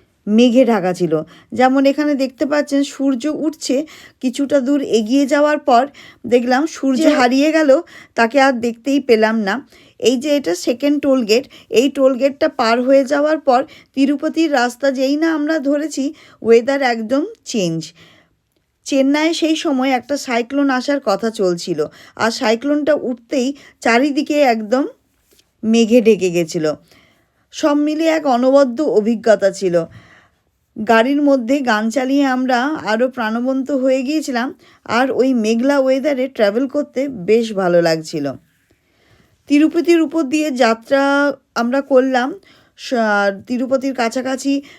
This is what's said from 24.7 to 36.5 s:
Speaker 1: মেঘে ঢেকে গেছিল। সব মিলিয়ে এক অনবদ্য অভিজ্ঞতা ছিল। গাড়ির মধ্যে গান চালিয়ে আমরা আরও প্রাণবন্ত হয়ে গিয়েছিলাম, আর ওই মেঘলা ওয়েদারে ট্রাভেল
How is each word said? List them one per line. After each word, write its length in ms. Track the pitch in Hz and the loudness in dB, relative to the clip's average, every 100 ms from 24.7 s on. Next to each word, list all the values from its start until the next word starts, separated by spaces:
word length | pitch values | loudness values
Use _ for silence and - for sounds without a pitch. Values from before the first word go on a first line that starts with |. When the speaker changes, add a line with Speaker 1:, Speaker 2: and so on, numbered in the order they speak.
| 254 359 - _ _ _ _ _ _ | -2 -2 -8 _ _ _ _ _ _
Speaker 1:
মেঘে 380 | 220 226 220 247 | 0 2 4 4
ঢেকে 300 | 220 196 185 | 4 2 2
গেছিল। 420 | 175 165 170 156 147 _ _ _ _ _ _ _ | 0 -2 -2 -4 -4 _ _ _ _ _ _ _
সব 220 | - 311 | -2 0
মিলিয়ে 360 | 294 294 302 320 | 2 0 0 0
এক 160 | 311 294 | 0 0
অনবদ্য 580 | 240 262 277 269 233 | 2 4 4 2 0
অভিজ্ঞতা 680 | 302 185 208 226 226 202 196 | 0 0 0 -2 2 2 2
ছিল। 340 | 185 185 170 165 - - - _ _ _ _ _ - 214 | 0 0 0 -2 -12 -20 -20 _ _ _ _ _ -10 0
গাড়ির 340 | 226 247 285 | 2 2 2
মধ্যে 380 | 285 269 226 294 | 2 0 0 -2
গান 300 | 247 214 220 | 0 -2 0
চালিয়ে 360 | 262 262 277 277 | -2 -2 0 0
আমরা 380 | 254 254 247 | 0 0 0
আরও 460 | 269 311 185 220 254 | -2 -4 -4 -2 -2
প্রাণবন্ত 600 | 247 220 226 247 269 262 | -2 -4 -4 -2 -4 -2
হয়ে 320 | 277 262 262 | -2 0 0
গিয়েছিলাম, 520 | 254 311 285 240 262 359 _ _ - | -2 -4 -4 -4 -6 -8 _ _ -6
আর 260 | 233 269 | -2 0
ওই 220 | - 262 | 0 0
মেঘলা 460 | 247 214 233 262 285 | 2 0 0 0 2
ওয়েদারে 480 | 262 269 294 262 262 | 2 0 0 -2 -4
ট্রাভেল 400 | 262 202 | 0 0